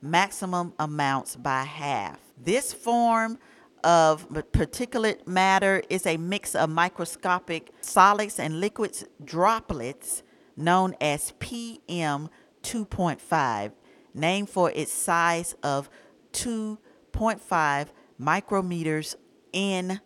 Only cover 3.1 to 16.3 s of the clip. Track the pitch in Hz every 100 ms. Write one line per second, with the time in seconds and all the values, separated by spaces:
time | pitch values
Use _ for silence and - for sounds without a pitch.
3.1 | 226 226 226 - - - _ - 170 160
4.1 | 156 - 151 151 - 151 - 247 247 220
5.1 | 202 - 185 190 190 196 190 - 185 175
6.1 | 165 170 202 - - 160 160 175 - 170
7.1 | - 185 180 180 165 151 - - - 190
8.1 | 208 208 - 151 156 202 - 208 - -
9.1 | _ 147 160 190 226 220 160 120 143 -
10.1 | - - _ _ - 156 185 185 - 151
11.1 | 147 - - - 233 233 220 - 175 156
12.1 | 143 156 _ _ _ - 233 208 - 175
13.1 | 147 - 160 135 110 104 - _ - _
14.1 | - 156 196 202 - 175 - 151 - -
15.1 | 170 170 170 170 - 147 139 143 - -
16.1 | _ _